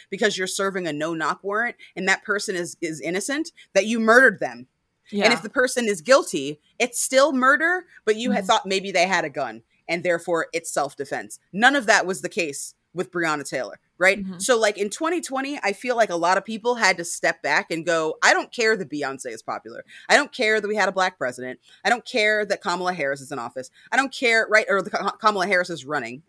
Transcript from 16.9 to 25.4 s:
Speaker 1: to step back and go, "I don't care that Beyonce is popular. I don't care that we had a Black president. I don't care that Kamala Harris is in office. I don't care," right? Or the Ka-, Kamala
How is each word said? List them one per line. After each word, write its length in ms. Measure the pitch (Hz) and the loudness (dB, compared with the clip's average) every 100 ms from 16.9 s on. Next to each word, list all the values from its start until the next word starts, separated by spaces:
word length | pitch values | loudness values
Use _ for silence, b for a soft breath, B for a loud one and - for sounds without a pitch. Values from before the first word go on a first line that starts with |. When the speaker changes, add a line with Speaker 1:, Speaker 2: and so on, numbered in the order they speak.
| 180 | 2
Speaker 1:
to 60 | |
step 380 | - - 170 165 | -2 -2 -2 -2
back 300 | 139 156 202 | 0 0 0
and 120 | 165 | -4
go, 340 | 160 165 160 - | 0 0 0 2
"I 120 | 196 | 4
don't 180 | 359 285 | 4 0
care 260 | - 220 220 | -2 0 0
that 140 | 151 | -2
Beyonce 400 | 151 135 135 127 | -6 -6 -6 -10
is 80 | 110 | -10
popular. 420 | - 107 110 117 B B B | -8 -8 -10 -16 B B B
I 80 | 220 | 2
don't 160 | 294 | 2
care 300 | - 220 220 | -2 0 0
that 60 | 202 | 0
we 80 | 214 | 0
had 120 | 190 | 0
a 20 | |
Black 260 | 190 185 - | 2 -2 -2
president. 420 | 127 123 127 120 b b | -6 -6 -10 -12 b b
I 60 | 190 | 0
don't 160 | 240 - | 0 0
care 400 | 247 214 214 202 | 0 2 2 0
that 160 | 196 | -4
Kamala 320 | 196 175 180 | -2 -2 -2
Harris 260 | 180 139 139 | -2 -2 -4
is 120 | 131 | -8
in 80 | 139 | -10
office. 320 | 117 - 127 b b | -8 -10 -14 b b
I 60 | 240 | -2
don't 160 | 269 | -2
care," 320 | - 247 226 214 | -2 2 2 4
right? 200 | 214 214 | 2 2
Or 140 | 196 | 0
the 80 | 190 | 0
Ka-, 240 | 214 190 - | -4 -4 -2
Kamala 280 | 220 202 | 0 0